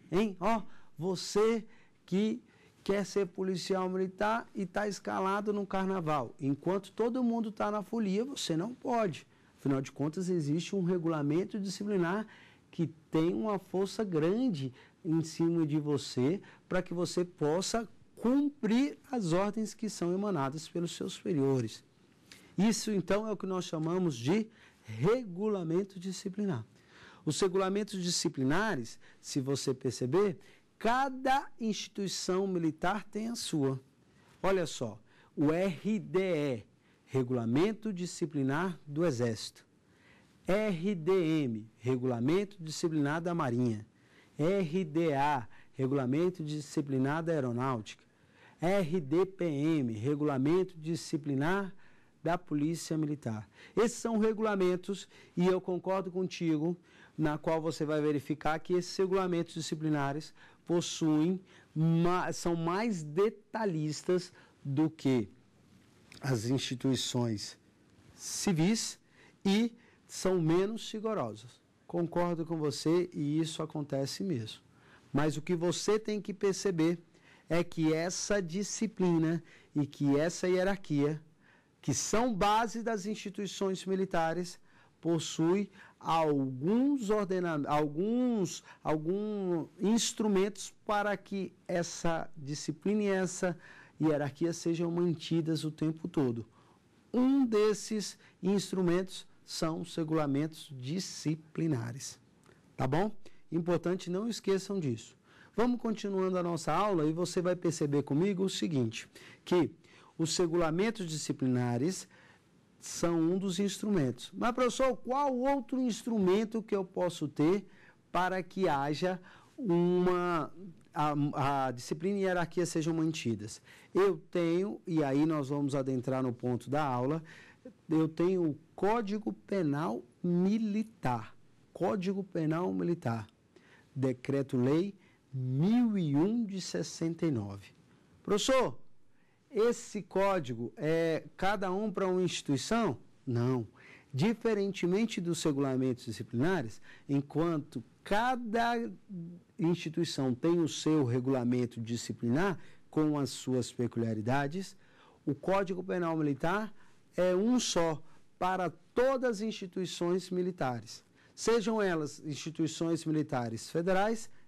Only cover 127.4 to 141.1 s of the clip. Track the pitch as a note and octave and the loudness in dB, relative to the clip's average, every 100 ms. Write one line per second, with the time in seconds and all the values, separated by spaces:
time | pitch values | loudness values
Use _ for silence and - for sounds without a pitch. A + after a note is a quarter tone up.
127.4 | - - B3+ - - D#3+ D#3+ D#3+ E3+ F#3+ | -20 -20 -20 -20 -2 2 2 2 2 4
128.4 | E3 C#3 - - F#3+ A#3 G3+ G#3 G#3+ F#3+ | 2 -2 -10 -2 2 2 0 -4 -4 -8
129.4 | - G3 D#3 C#3+ F3 A#3 - _ F3 F3 | -4 0 2 0 -2 -4 -10 _ 0 2
130.4 | F#3 A3+ G#3+ G#3 A3 - C#3 A#2+ A2 - | 4 2 0 -2 -4 -4 -2 -2 -4 -14
131.4 | - - _ - F3+ G#3+ F3+ G3 F#3+ E3+ | -20 -20 _ -4 0 0 0 -2 -4 -2
132.4 | D#3+ D#3+ F#3 F#3+ F3 E3+ A#3 A#2 G2+ _ | 0 0 0 0 0 0 -2 -4 -6 _
133.4 | _ - - - _ C3+ C3 B2 - C#3 | _ -20 -20 -20 _ -2 -2 -2 -2 -2
134.4 | C#3 B2+ B2 D#3 G3+ - - _ _ C3+ | 0 2 4 2 0 -6 -20 _ _ -6
135.4 | B2+ C3 F3+ A#3 A#3 G3+ D#3 C#3 F#3 A#3 | -2 2 4 4 4 2 2 4 2 2
136.4 | G#3+ F#3+ - F3 E3 - E3 E3 E3 B2 | -2 -6 -6 -6 -6 -2 -4 0 0 0
137.4 | G2+ G2 - - _ _ _ - - G3+ | -2 -8 -16 -20 _ _ _ -14 -2 0
138.4 | - C4 F#3+ - - - - - _ _ | 4 4 4 -2 -12 -20 -20 -20 _ _
139.4 | _ A#3 A#3 A#3 - G#3 - F#3 G3 F#3+ | _ 2 2 2 -4 -10 -4 0 2 2
140.4 | C3 A2+ A#2+ - D3+ E3 E3 | -2 -6 -6 -4 0 2 2